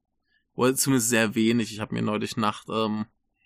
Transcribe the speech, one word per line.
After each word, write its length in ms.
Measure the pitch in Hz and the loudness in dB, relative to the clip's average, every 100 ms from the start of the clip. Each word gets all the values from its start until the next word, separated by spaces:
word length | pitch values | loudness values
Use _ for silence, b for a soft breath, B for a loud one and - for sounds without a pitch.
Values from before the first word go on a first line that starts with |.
| _ _ _ _ _ | _ _ _ _ _
Oder 200 | - 123 | 0 0
zumindest 340 | 135 139 131 113 | 2 2 2 2
sehr 260 | 117 110 | 2 2
wenig. 380 | 101 113 120 107 | 2 2 2 0
Ich 80 | 107 | -6
hab 120 | 107 | -6
mir 100 | 113 | -4
neulich 340 | 110 107 110 - | -2 -2 -4 -2
Nacht, 320 | 107 - - | -2 -2 -6
ähm, 360 | 107 110 107 107 _ _ _ | -2 -2 -2 -6 _ _ _